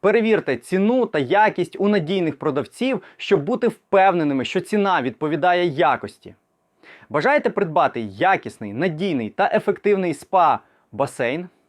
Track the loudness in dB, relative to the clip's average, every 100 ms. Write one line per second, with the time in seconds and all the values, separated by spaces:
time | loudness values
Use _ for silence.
0 | 2 2 2 0 0 -6 -2 0 2 2
1 | 0 -2 0 2 2 0 -6 -2 0 0
2 | 0 -2 -2 -2 -4 -4 -6 -4 -4 -4
3 | -8 _ 0 0 0 -2 -2 -4 _ 4
4 | 4 4 0 -2 -2 -4 -2 0 2 0
5 | -2 -4 -4 0 2 2 0 2 2 2
6 | -4 -14 -20 -20 _ _ _ _ -20 -20
7 | -6 -2 2 2 0 -2 -2 2 0 0
8 | -10 -2 0 0 -2 -12 -10 -4 -4 -2
9 | -4 -2 -4 -2 0 0 -2 -2 0 0
10 | 0 -4 -2 2 2 2 _ _ _ -6
11 | -6 -2 -4 -4 -8 _